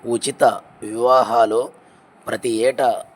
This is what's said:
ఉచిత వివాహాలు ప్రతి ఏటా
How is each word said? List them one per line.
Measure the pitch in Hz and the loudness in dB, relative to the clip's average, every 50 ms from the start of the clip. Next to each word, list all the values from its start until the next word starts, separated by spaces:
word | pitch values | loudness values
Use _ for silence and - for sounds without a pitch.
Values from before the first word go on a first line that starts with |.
| - | -4
ఉచిత | 120 120 110 - 139 135 - 147 120 95 - - - - _ - | -4 -4 -4 -4 -6 -2 2 2 2 2 0 -12 -20 -20 _ -14
వివాహాలు | 107 107 113 120 127 127 131 120 104 117 117 113 107 110 117 131 - - - _ _ _ _ _ _ _ _ _ | -10 -6 -2 2 4 4 4 4 2 2 2 2 2 2 -2 -2 -4 -10 -20 _ _ _ _ _ _ _ _ _
ప్రతి | - 113 107 - 123 113 110 117 | -8 -8 -4 -4 -4 -2 0 0
ఏటా | 131 131 - 135 120 107 92 - - _ | 0 0 0 0 0 0 -2 -8 -16 _